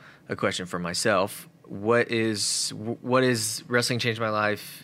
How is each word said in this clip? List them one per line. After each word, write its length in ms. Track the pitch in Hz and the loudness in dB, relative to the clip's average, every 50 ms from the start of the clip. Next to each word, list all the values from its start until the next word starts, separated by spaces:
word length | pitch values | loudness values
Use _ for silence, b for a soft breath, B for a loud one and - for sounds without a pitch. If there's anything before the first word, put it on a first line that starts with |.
| B B B B B | B B B B B
a 80 | - 101 | -8 -4
question 300 | - - 101 95 - 92 | -2 -2 -2 -2 -2 -6
for 140 | 87 - 87 | -6 -6 -6
myself. 680 | 87 85 90 - - 113 104 90 95 - - - - - - _ - | -4 -4 -4 0 2 2 4 4 2 0 -2 -10 -16 -18 -20 _ -16
What 480 | - - 98 101 110 120 120 120 - | -14 -12 -4 2 4 4 4 4 2
is, 600 | 117 113 113 113 107 98 - - - - - - | 2 0 2 2 0 0 -2 -2 -2 -2 -2 -4
wh-, 300 | 107 104 107 113 117 - - | -6 -6 -6 -6 -6 -6 -2
what 200 | 123 123 131 131 | 2 4 4 6
is 400 | 127 123 110 107 - - - - | 4 4 2 0 -4 -6 -8 -4
Wrestling 320 | - 120 120 120 - 127 117 | 0 0 2 2 2 0 0
Changed 200 | 123 120 110 113 | 0 0 0 0
My 100 | 113 107 | -2 0
Life 540 | 107 107 107 104 104 101 - - - - | 2 2 2 2 0 -2 -6 -12 -16 -18